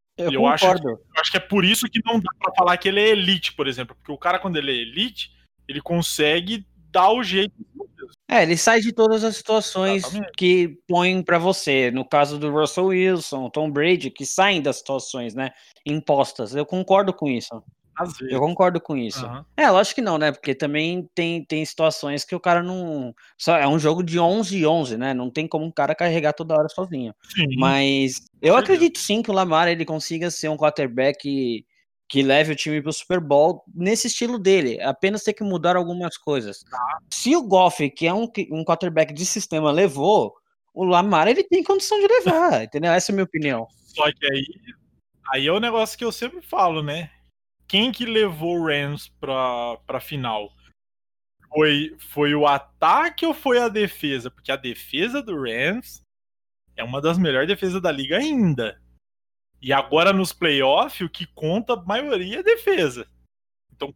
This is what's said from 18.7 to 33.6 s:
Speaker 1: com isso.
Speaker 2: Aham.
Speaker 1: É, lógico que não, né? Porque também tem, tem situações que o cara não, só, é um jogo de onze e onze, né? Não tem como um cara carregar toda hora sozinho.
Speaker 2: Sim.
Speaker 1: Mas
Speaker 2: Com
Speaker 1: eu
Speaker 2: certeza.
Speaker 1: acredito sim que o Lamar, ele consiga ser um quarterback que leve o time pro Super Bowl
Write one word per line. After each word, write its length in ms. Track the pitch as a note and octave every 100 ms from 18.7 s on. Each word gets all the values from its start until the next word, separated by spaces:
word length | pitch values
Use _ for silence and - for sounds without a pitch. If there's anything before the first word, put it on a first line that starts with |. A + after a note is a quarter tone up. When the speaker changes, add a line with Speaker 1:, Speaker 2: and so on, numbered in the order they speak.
| E3+
Speaker 1:
com 160 | - C#3+
isso. 280 | A#2 B2+ B2
Speaker 2:
Aham. 200 | B2+ - -
Speaker 1:
É, 140 | D4
lógico 260 | F#3 G#3+ -
que 60 |
não, 160 | A3 D#3
né? 140 | D3+
Porque 220 | C3+ -
também 560 | C3+ D3+ D3 E3 F3+ E3 -
tem, 300 | E3+ E3+ C#3+
tem 180 | D#3
situações 600 | D#3 - D#3+ D#3 C#3+ C#3+ -
que 100 | F3+
o 40 |
cara 220 | F3+ F3
não, 520 | F3 F#3 E3+ D3 B2 A#2+ _ -
só, 200 | - E3+
é 100 | C#3+
um 120 | D#3
jogo 240 | D3+ E3
de 160 | F3 F3
onze 380 | E3+ G3+ F#3+ F#3+
e 80 | D3+
onze, 320 | E3 C3 A2+
né? 160 | C3
Não 160 | B2+ B2
tem 180 | D#3 D#3+
como 160 | D#3+
um 80 | E3
cara 240 | - C#3 D#3
carregar 380 | F3 E3 D3+
toda 220 | - D#3+ D#3
hora 120 | D#3
sozinho. 460 | - F#3 D3 A#2 -
Speaker 2:
Sim. 320 | - G#3 D3+ B2+
Speaker 1:
Mas 640 | C3 C3+ C#3 C#3 C3+ B2+
Speaker 2:
Com 60 | - _
Speaker 1:
eu 120 | D3+
Speaker 2:
certeza. 60 | A#3
Speaker 1:
acredito 400 | - F4+ E4+ -
sim 220 | - G#3+
que 100 | A3+
o 20 |
Lamar, 360 | F#3+ F3+ D#3+ E3+
ele 160 | E3+ E3
consiga 440 | D#3 - E3 F3
ser 200 | - D#3
um 80 | D3+
quarterback 1080 | D3+ D3+ C3+ A#2+ C#3 C#3 C#3+ C#3 B2 A2+ - _ _ _ -
que 140 | C#3
leve 300 | C3+ C#3+ D#3
o 40 | D3
time 260 | D#3 D3+
pro 100 | D3
Super 300 | D3 - F3+
Bowl 420 | D#3 C#3+ D#3+ F3